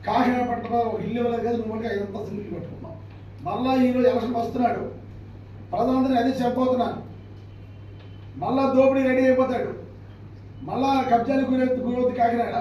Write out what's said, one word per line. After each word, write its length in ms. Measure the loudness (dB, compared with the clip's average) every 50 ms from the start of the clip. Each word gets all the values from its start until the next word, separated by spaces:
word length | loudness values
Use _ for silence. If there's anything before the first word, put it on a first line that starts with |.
| -2
కాకినాడ 400 | 2 2 4 4 4 4 2 0 0
పట్టణంలో 300 | -2 -4 -2 0 0 0
ఒక 220 | 2 0 -2 -4
ఇల్లు 180 | -4 -2 -2 0
ఇవ్వలేదు 240 | 0 0 0 0 0
కదా, 100 | 0 0
నువ్వు 180 | -2 -2 -4 -6
అంటే 120 | -4 -4
ఐదు 160 | -2 -2 -4 -4
అంతస్తులు 380 | -6 -6 -10 -8 -8 -8 -8
ఇల్లు 140 | -8 -8 -8
కట్టుకున్నావు. 400 | -8 -8 -10 -12 -12 -12 -14 -14 -14 -14 -16 -16 -16 -16 -16 -16 -10 -6
మళ్ళా 240 | -4 -4 0 0 2 4 4 4
ఈరోజు 240 | 4 4 4 4
ఎలక్షన్ 280 | 4 4 4 0 -2 -2
వస్తున్నాడు, 480 | -2 -2 -2 0 0 2 2 2 0 -6 -8 -10 -12 -16 -16 -16 -16 -16 -16 -16 -16 -16 -16 -16 -16 -10 -6
ప్రధానమంత్రి 460 | -2 0 2 2 2 2 2 4 2
అదే 120 | 2 2 2
చెప్పబోతున్నాను. 680 | 0 0 0 0 2 2 2 2 2 2 0 -2 -2 -8 -10 -12 -14 -16 -16 -16 -16 -16 -16 -16 -16 -16 -16 -16 -16 -16 -16 -16 -16 -16 -16 -16 -16 -16 -16 -14 -8
మళ్ళా 260 | -6 -2 0 2 2 2 4 6
దోపిడీ 340 | 6 6 8 6 6 4
రెడీ 160 | 4 4 6 6
అయిపోతాడు, 440 | 6 6 6 4 2 2 -2 -2 -4 -6 -10 -12 -14 -16 -16 -16 -18 -18 -18 -18 -16 -16 -16 -16 -16 -16 -12 -10 -6
మళ్ళా 220 | -2 0 2 2 2 2 4 4
కబ్జాలకు 400 | 4 4 4 2 2 2 2 2
గురవుతు-, 320 | 2 2 4 2 2 0 0
గురవుతు 280 | -2 0 2 2 0 4 4
కాకినాడ 360 | 2 2 4 2 0 0 -2 -4